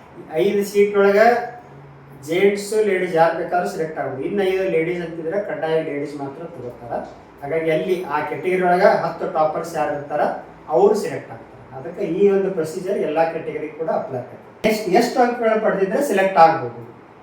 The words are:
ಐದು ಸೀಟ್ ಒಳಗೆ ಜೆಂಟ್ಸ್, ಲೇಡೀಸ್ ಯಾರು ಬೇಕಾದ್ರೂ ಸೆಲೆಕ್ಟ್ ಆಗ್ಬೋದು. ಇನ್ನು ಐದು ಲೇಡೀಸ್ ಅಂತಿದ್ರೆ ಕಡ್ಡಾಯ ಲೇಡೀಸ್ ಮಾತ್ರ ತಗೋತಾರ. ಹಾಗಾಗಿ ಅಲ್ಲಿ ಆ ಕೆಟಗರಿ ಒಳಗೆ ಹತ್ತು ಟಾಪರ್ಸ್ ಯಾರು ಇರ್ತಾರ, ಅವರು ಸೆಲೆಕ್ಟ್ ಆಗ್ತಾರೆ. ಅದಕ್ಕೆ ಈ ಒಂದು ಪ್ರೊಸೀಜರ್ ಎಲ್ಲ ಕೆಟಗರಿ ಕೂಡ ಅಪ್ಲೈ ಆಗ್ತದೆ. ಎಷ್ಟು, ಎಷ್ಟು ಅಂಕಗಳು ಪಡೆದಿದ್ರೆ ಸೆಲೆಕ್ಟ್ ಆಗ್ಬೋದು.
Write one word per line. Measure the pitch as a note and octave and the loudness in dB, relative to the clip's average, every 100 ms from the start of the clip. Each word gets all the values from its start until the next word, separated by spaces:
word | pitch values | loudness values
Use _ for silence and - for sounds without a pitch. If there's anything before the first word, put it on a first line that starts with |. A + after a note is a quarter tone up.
| - - - | -20 -20 -6
ಐದು | D#3 G3 G3+ G3 | 0 0 0 0
ಸೀಟ್ | G3+ G3+ G3+ | 2 4 4
ಒಳಗೆ | G3 G3+ A#3 A#3+ - - - - - - - - C#3+ | 4 6 6 4 -2 -12 -18 -20 -20 -20 -20 -16 -4
ಜೆಂಟ್ಸ್, | F3 G3 G3+ - | 2 4 2 0
ಲೇಡೀಸ್ | G#3+ G#3 F#3 F3+ D#3+ | 0 2 0 0 4
ಯಾರು | E3 D#3+ | 4 2
ಬೇಕಾದ್ರೂ | - C#3+ G3+ | -2 -2 -2
ಸೆಲೆಕ್ಟ್ | - D#3 D#3 | -4 -6 -6
ಆಗ್ಬೋದು. | C#3 B2+ | -6 -6
ಇನ್ನು | - G3+ | -4 -2
ಐದು | F#3+ F#3+ F#3 | 0 0 0
ಲೇಡೀಸ್ | E3 D#3+ F3 E3 | 0 0 -4 -6
ಅಂತಿದ್ರೆ | D#3+ D#3+ G3 | -8 -6 -4
ಕಡ್ಡಾಯ | - D3+ D#3+ D#3+ | -4 -4 -2 -2
ಲೇಡೀಸ್ | D3 C#3+ D3 C#3+ | -2 -6 -8 -8
ಮಾತ್ರ | C#3 C3 E3+ | -10 -10 -14
ತಗೋತಾರ. | - A#2+ - A#2+ A#2+ - - - - | -12 -14 -14 -10 -10 -10 -16 -20 -14
ಹಾಗಾಗಿ | C#3+ D#3+ D#3+ | -6 -2 0
ಅಲ್ಲಿ | D#3+ F#3 - | 0 0 -2
ಆ | - D3+ | -2 -4
ಕೆಟಗರಿ | D3+ C3+ F3+ F#3 | -4 -4 -2 0
ಒಳಗೆ | F3+ F3+ G#3 - | 2 4 6 4
ಹತ್ತು | E3+ - - | 0 -4 -4
ಟಾಪರ್ಸ್ | E3 D#3 C#3+ - D#3+ | 0 0 0 -6 -4
ಯಾರು | D3 C#3+ | -2 -4
ಇರ್ತಾರ, | C#3 - C#3+ C3 - - - | -4 -2 -2 -4 -12 -18 -2
ಅವರು | D#3+ G#3 G#3 | 4 4 4
ಸೆಲೆಕ್ಟ್ | D#3+ B2 - | 0 -6 -10
ಆಗ್ತಾರೆ. | - - - - C3 | -16 -18 -20 -18 -14
ಅದಕ್ಕೆ | C3+ F#3+ F3 | -12 -8 -4
ಈ | F3+ G3+ | 2 4
ಒಂದು | G3 F#3 | 4 0
ಪ್ರೊಸೀಜರ್ | E3 D#3 F#3 F#3 D#3 | -2 -4 -6 -4 -4
ಎಲ್ಲ | D3+ D3+ D#3 | -2 0 0
ಕೆಟಗರಿ | D#3+ D#3 D3 D3+ | -2 -6 -6 -8
ಕೂಡ | - D#3+ | -6 -4
ಅಪ್ಲೈ | F#3 - B2+ | -4 -4 -8
ಆಗ್ತದೆ. | - - - - - | -10 -16 -20 -4 -2
ಎಷ್ಟು, | A3 F3+ | -2 2
ಎಷ್ಟು | A#3 B3 C4+ | 2 2 2
ಅಂಕಗಳು | A#3+ A#3 A3+ G#3+ | 2 2 0 2
ಪಡೆದಿದ್ರೆ | F#3+ F#3+ F#3+ E3+ | 0 0 0 0
ಸೆಲೆಕ್ಟ್ | F#3+ G3 F#3+ F3 | 0 0 2 8
ಆಗ್ಬೋದು. | E3 - B2 - - - - - | 8 6 -4 -10 -16 -20 -20 -20